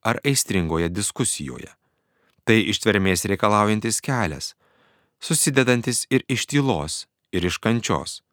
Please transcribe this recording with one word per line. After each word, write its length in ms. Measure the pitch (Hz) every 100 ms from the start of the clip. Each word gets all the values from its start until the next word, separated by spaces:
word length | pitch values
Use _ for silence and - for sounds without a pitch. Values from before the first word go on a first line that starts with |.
ar 160 | 113 -
aistringoje 640 | 143 135 - 95 82 82 85
diskusijoje. 840 | 90 104 - 123 - 69 62 - - _ _ _ _ _ _ -
Tai 120 | 110 90
ištvermės 560 | 104 110 104 95 90 -
reikalaujantis 760 | 98 104 104 104 107 113 107 -
kelias, 480 | 127 92 71 - - _ _ _ _ _ _
susidedantis 840 | - 160 - 135 123 123 117 120 -
ir 160 | 131 -
iš 180 | 127 -
tylos, 600 | 143 135 90 76 - - _ _
ir 160 | 90 87
iš 100 | -
kančios, 640 | 110 117 - 80 71 - -